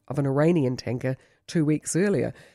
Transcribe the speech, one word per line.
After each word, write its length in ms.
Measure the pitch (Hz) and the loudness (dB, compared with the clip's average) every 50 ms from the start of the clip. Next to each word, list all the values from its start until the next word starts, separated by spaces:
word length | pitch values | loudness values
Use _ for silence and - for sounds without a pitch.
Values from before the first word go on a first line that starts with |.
| _ | _
of 140 | - 139 143 | -8 -4 -2
an 60 | 139 | -2
Iranian 500 | 139 131 143 151 165 180 165 139 127 127 | 0 2 2 4 4 4 4 2 0 -2
tanker 400 | 117 - - 120 127 - 131 131 - _ _ _ _ _ - | -2 -4 -6 -6 -4 -2 -4 -4 -6 _ _ _ _ _ -4
two 160 | - 170 156 | -2 0 2
weeks 320 | 143 156 147 - - - | 2 0 0 -2 -2 -2
earlier. 360 | 160 190 208 196 147 120 113 - - - - | 0 0 2 2 0 0 -2 -4 -8 -16 -20